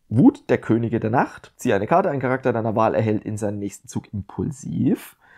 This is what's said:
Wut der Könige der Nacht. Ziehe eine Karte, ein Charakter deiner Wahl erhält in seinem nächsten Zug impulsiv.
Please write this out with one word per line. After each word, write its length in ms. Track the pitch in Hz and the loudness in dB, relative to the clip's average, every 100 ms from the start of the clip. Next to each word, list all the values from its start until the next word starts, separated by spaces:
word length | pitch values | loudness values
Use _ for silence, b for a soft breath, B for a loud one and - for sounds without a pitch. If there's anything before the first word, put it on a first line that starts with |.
| - | -2
Wut 420 | 110 247 - - | 4 6 4 0
der 100 | 123 | 0
Könige 420 | - 113 113 113 | 2 0 2 -2
der 80 | 110 | 0
Nacht. 420 | 127 302 - - - | 0 0 -4 -20 -6
Ziehe 180 | 120 | 0
eine 120 | 101 110 | 0 2
Karte, 220 | 170 190 | 2 2
ein 120 | 139 | -2
Charakter 320 | 127 131 127 | -2 0 0
deiner 220 | 113 113 | 0 0
Wahl 200 | 107 110 | 2 2
erhält 300 | 78 113 107 | 2 0 0
in 120 | - 107 | -4 -6
seinem 220 | 104 104 | -6 -6
nächsten 300 | 101 - - | -8 -10 -12
Zug 220 | 101 - | -10 -8
impulsiv. 1040 | 101 - - - - - - 120 - - _ B | -10 -8 -6 -6 -6 -6 -2 0 0 -6 _ B